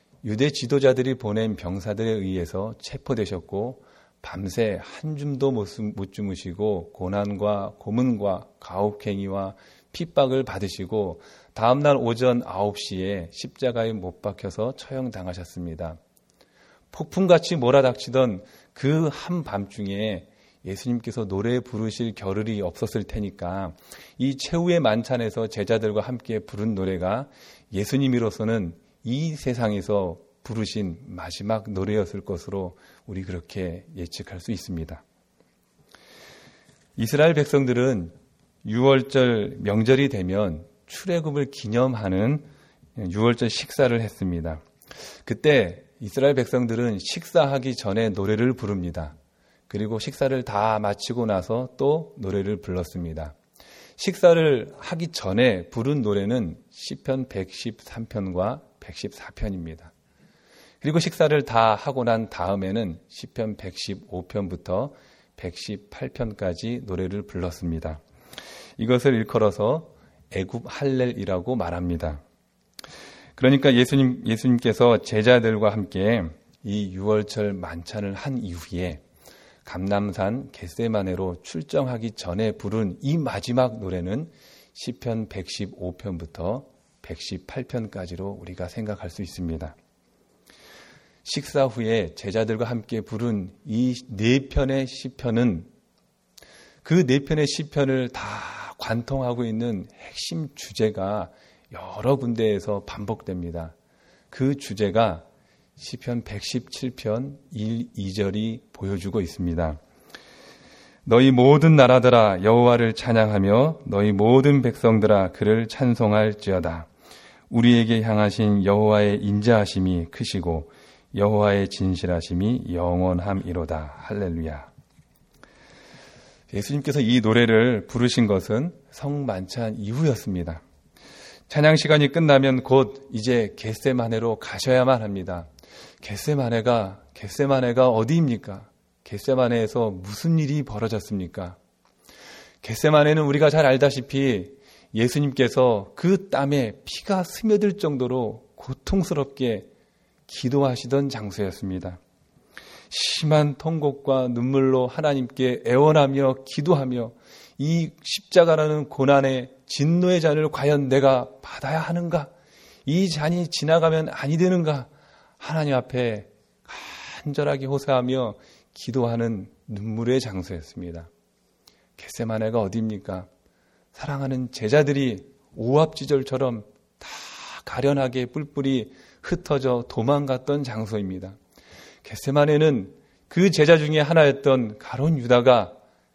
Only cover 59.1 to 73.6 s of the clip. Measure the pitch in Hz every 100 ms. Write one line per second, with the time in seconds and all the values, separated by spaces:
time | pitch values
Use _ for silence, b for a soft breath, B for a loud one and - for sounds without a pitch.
59.1 | - - - 107 95 82 82 80 _ _
60.1 | b b b b b b b 147 160 165
61.1 | - 156 151 - 117 113 104 143 131 120
62.1 | 113 107 - 87 98 95 107 98 82 _
63.1 | - - - 110 104 95 - - 95 -
64.1 | 92 87 107 95 85 - 95 143 b b
65.1 | b b _ 90 - - 101 - - -
66.1 | - 113 101 95 87 110 120 113 92 90
67.1 | 101 - 87 85 - 85 80 78 76 _
68.1 | B B B B B B B 110 123 143
69.1 | 117 110 113 107 95 107 160 - b b
70.1 | b b 95 95 120 - - 143 127 123
71.1 | - 98 92 87 127 85 87 90 82 82
72.1 | 76 _ _ _ _ _ - - B B
73.1 | B B B 127 135